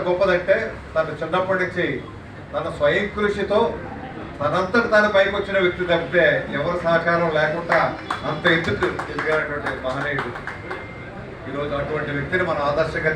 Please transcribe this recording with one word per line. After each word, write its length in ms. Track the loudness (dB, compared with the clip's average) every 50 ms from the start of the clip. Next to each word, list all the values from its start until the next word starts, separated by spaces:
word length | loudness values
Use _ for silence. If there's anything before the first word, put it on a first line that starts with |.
| 2
గొప్పదంటే, 500 | 2 2 2 4 4 2 2 4 2 2 2 2 -4 -6 -10 -10 -4 0
తను 240 | 0 0 0 -2 -6
చిన్నప్పటి 400 | -4 0 0 0 2 2 0 0 0
నుంచి 220 | -2 -2 -2 -2 -2 -2 -4 -6 -10 -14 -14 -16 -16 -16 -16 -12 -6 -6
తన 120 | -4 -4 -4 -2 2
స్వయం 280 | 2 4 4 2 0 -2 -2
కృషితో 440 | 0 0 0 0 0 0 2 4 4 4 2 0 -4 -8 -10 -10 -10 -12 -12 -12 -12 -12 -10 -6 -2
తనంతట 440 | -2 0 0 0 0 2 2 2 4 6
తాను 160 | 4 4 4 6 6
పైకి 200 | 4 4 4 2
వచ్చిన 200 | -2 -2 0 2 2 2
వ్యక్తి 200 | 2 2 0 2 2
తప్పితే 320 | 2 2 2 2 4 6 6 6 4 2 -2 -2 -2 -2
ఎవరి 200 | 0 0 0 0 2
సహకారం 460 | 2 2 4 4 4 2 2 2 2 2 2
లేకుండా 400 | 2 2 0 -2 -2 2 2 2 2 2 -2 -6 -6 -6 -6 -4 -4 -4
అంత 160 | -4 0 2 4 4
ఎత్తుకు 300 | 4 2 0 0 0 0 -2 -2 -4 -6 -6
ఎదిగినటువంటి 580 | -6 -4 -2 0 0 0 0 -2 -6 -6 -4 -6 -6 -4 -4
మహనీయుడు. 440 | -4 -4 -2 -4 -2 -2 -4 -4 -6 -8 -8 -10 -10 -10 -10 -10 -10 -10 -10 -10 -12 -12 -12 -12 -12 -12 -12 -12 -12 -12 -12 -10 -8
ఈరోజు 240 | -6 -4 -4 -2 -2 -2
అటువంటి 300 | -2 -2 -2 -2 -2 -2 -4
వ్యక్తిని 280 | -4 -2 0 0 0 2 2
మనం 120 | 0 0 2 2
ఆదర్శంగా 440 | 2 2 2 0 0 0 0 0 0